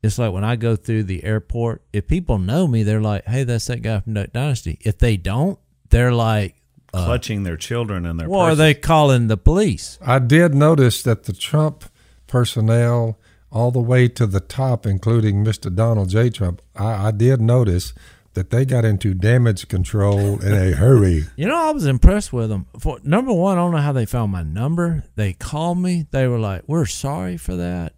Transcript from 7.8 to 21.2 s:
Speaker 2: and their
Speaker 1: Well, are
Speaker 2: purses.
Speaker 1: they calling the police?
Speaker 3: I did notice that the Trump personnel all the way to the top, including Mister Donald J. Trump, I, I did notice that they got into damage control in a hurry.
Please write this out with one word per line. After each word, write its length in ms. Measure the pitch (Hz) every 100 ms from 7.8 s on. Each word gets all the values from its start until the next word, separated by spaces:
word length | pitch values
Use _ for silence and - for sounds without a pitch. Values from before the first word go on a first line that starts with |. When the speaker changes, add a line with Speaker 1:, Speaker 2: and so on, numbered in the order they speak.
| 113 98 87
Speaker 2:
and 120 | 85
their 120 | 80
Speaker 1:
Well, 100 | 190
are 60 | 175
Speaker 2:
purses. 80 | 156
Speaker 1:
they 160 | 156
calling 520 | 143 - 165 147 127 117
the 100 | 107
police? 640 | - 170 208 101 - -
Speaker 3:
I 200 | 143 135
did 340 | 123 151 175
notice 480 | 139 151 160 127 107
that 220 | - 113
the 80 | -
Trump 500 | 98 - 151 156 - - _ _ _ _ 127
personnel 760 | 120 - 110 117 120 120 117 110 _ _ _
all 200 | 110 120
the 100 | 127
way 280 | 117 127 123
to 180 | - 113
the 140 | 95
top, 460 | - - 131 120 107
including 560 | 98 113 117 107 101
Mister 280 | 107 101 101
Donald 400 | 90 113 110 95
J. 200 | 101 120
Trump, 300 | 113 90 87 _
I, 340 | - 101 92 101
I 20 |
did 300 | 104 120 131
notice 540 | 113 123 113 90 - - - - _
that 160 | - 92
they 160 | 117 135
got 180 | 127
into 300 | 113 101 104
damage 520 | 92 101 123 120 101 -
control 680 | 95 92 107 101 101 101 101
in 100 | 98
a 200 | 101 92 85
hurry. 480 | 110 131 98 82